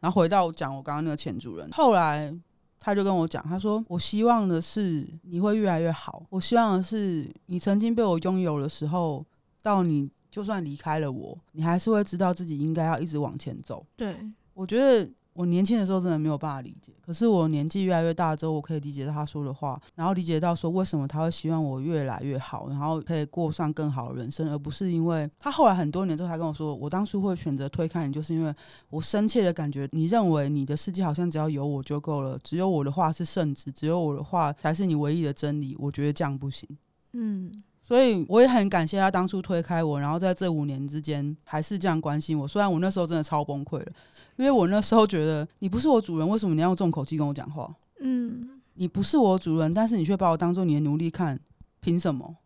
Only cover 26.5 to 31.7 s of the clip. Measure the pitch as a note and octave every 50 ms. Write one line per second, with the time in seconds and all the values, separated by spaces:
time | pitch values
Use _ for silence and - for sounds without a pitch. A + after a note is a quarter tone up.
26.5 | D#3 D3 D#3 D3+ D3 - C3+ D3 D#3+ F#3 G#3 G3+ - G3+ F#3+ G3+ F#3 F3 - E3
27.5 | C#3+ C3+ C#3 C#3 - - E3+ D#3+ - F3 D#3+ C#3 C#3 D3 D#3 D3+ E3 D#3+ E3 D#3
28.5 | D3 - - - - - _ _ - D#3 D#3 - - G#3 G#3 A3 - B3 G#3 F3+
29.5 | E3+ - D#3 C#3+ C#3+ C#3 C#3 C3+ - E3 D#3+ E3+ G3+ A#3 G#3+ F3+ D#3+ D3+ C#3+ C#3
30.5 | D3 D3 C3+ C3+ D3 D#3 - - F#3 F3+ F#3+ E3+ D3 D3 F3 F3 D3+ D#3 D3+ D#3
31.5 | D#3 C#3 C#3 D3